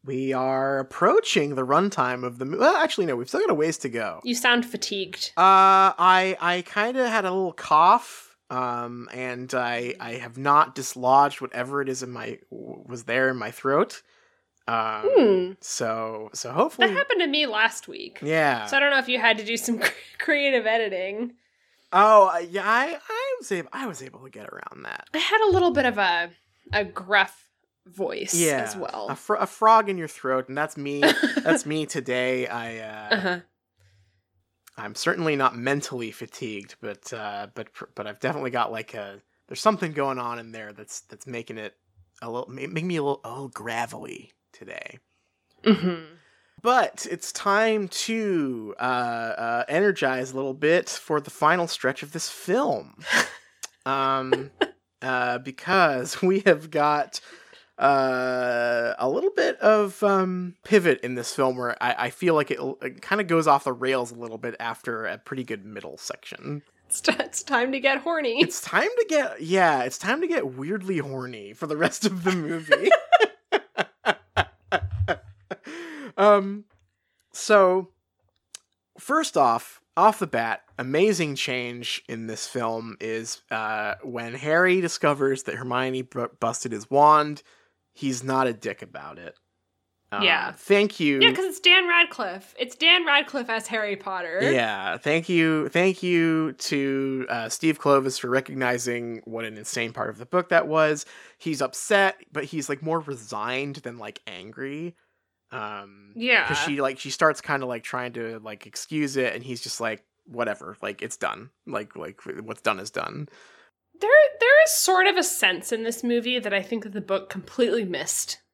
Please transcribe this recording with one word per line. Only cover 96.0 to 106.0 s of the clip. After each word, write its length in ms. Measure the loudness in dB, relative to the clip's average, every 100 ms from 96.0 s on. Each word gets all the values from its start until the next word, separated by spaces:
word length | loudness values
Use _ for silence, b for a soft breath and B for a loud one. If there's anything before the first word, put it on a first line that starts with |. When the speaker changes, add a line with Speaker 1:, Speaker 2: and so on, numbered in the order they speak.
Speaker 1:
you 500 | 0 2 2 0 -2
to, 720 | -6 -4 -2 0 -2 -2 -4 -6
uh, 180 | -6 -6
Steve 300 | -2 0 0
Clovis 400 | 4 4 2 -6
for 100 | -2
recognizing 920 | -2 -2 -4 -2 -2 -4 -6 -6 -12
what 200 | -12 -10
an 120 | -10 -10
insane 360 | -8 -6 -6
part 180 | -6 -8
of 80 | -8
the 80 | -4
book 220 | -4 2
that 180 | 2 4
was. 400 | 2 2 0 -6 B B B
He's 240 | -6 -4
upset, 540 | -4 -6 2 4 4 0 -10
but 120 | -8
he's, 240 | -6 -6 -6
like, 140 | -6
more 160 | -2 -4
resigned 760 | -4 -12 -10 -6 -4 -4 -6 -8
than, 220 | -12 -12
like, 220 | -14 -14 -16
angry. 720 | -16 -16 -12 -10 -8 -10 -14 _ _ _ _ _
Um, 600 | -12 -10 -12 -16 _